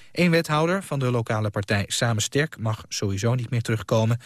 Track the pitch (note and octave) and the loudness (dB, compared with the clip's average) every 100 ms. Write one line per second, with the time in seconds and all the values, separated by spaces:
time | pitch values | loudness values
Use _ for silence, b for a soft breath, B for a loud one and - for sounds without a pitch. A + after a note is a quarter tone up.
0 | B - F3+ E3 D#3+ D3+ E3 F#3+ F#3 C#3+ | B 0 4 4 2 0 2 0 -2 -2
1 | B2+ A#2+ A2 A2 G#2+ G#2+ - G#2 F#2+ - | 0 0 0 -2 -2 -2 -2 0 0 0
2 | A#2+ A2 - C#3 D#3+ - A2 A2 - - | 0 0 0 0 -2 -2 -4 -4 -6 -6
3 | G2+ G2 A#2 B2+ A#2 A#2+ A#2 A2 - A2+ | -2 0 0 0 -2 -2 -2 -2 0 2
4 | A2 A#2+ | 2 0